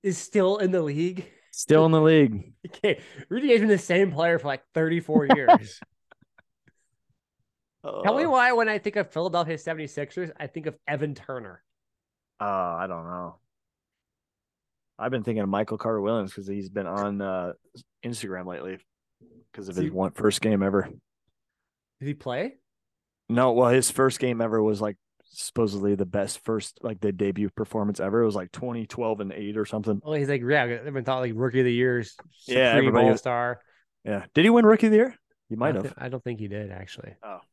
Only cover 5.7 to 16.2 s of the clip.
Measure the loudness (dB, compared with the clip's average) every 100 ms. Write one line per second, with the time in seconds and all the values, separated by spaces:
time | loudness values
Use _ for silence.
5.7 | -20 -20 _ _ _ _ _ _ _ _
6.7 | _ _ _ _ _ _ _ _ _ _
7.7 | _ -14 -4 -2 0 0 2 2 2 0
8.7 | -2 -4 -4 -4 -4 -2 -2 -2 -6 -8
9.7 | -8 -8 -8 -8 -8 -10 -12 -14 -10 -10
10.7 | -12 -8 -6 -6 -8 -12 -12 -14 -20 _
11.7 | _ _ _ _ _ _ _ -4 -2 -4
12.7 | -4 -8 -8 -10 -12 -12 -16 _ _ _
13.7 | _ _ _ _ _ _ _ _ _ _
14.7 | _ _ -10 -6 -4 -4 -4 -2 -2 -4
15.7 | -6 -4 -2 -2 -4